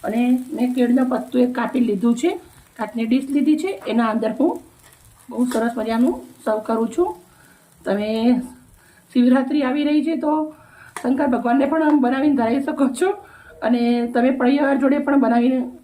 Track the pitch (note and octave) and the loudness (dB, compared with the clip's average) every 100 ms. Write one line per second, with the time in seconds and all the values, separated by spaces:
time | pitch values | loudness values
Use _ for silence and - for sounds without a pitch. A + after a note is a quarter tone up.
0 | - A3+ B3 B3+ - A3 B3 B3+ A#3+ B3+ | -4 0 2 0 -2 -4 -2 0 2 2
1 | B3+ - - B3 B3 B3 A#3 C#4 A#3 G3 | 2 -2 -2 0 0 0 -4 -2 0 0
2 | A#3 A#3 E4+ F#4+ - - _ - G#3+ A#3 | 0 0 -2 -4 -12 -20 _ -10 -8 -6
3 | A3+ C4 C4+ C#4+ D4 D4+ F#4 - - A3+ | 0 0 0 0 2 0 -2 -6 -2 0
4 | A3+ A3 A3 - D#4 - - _ - _ | 0 0 -4 0 -2 -2 -14 _ -20 _
5 | - _ - A3+ B3 A3 A#3 A#3+ A3 A3+ | -20 _ -12 -4 -2 0 -2 -4 -4 0
6 | C4 - - - - A3 A3 A3+ A3+ D#4+ | 0 0 -10 -8 -4 -4 -2 -2 -2 -2
7 | F#4 - - _ _ _ _ _ - G3+ | -2 -4 -18 _ _ _ _ _ -6 -4
8 | G#3+ A3 A#3 B3+ - - _ _ _ _ | -2 0 2 0 -2 -16 _ _ _ _
9 | _ B3 B3 C4 B3+ D4+ C4 C#4+ D4 D4+ | _ 2 4 4 2 -2 0 0 0 0
10 | C#4+ D#4+ D4+ D#4 D#4 - - - - - | 0 -2 0 -2 -4 -10 -20 -20 -18 -8
11 | B3 C4+ C#4 A#3+ A#3+ B3+ C#4 D#4+ D4+ D4 | -2 0 0 0 0 2 2 2 2 4
12 | B3 C4+ D4 B3+ A3+ C4+ D4 - C4+ - | 2 2 2 2 2 0 -2 0 -2 0
13 | F#4 G4+ - - - - A3 A#3+ A#3+ A#3+ | -2 -2 -10 -20 -20 -6 0 2 2 0
14 | A#3+ A#3+ B3+ C4 B3 C#4 C#4 C4+ C4+ C#4+ | 0 0 0 2 2 2 2 2 2 0
15 | - C#4 A#3+ A#3+ A#3+ C4 B3 - | 2 2 4 2 2 0 -4 -12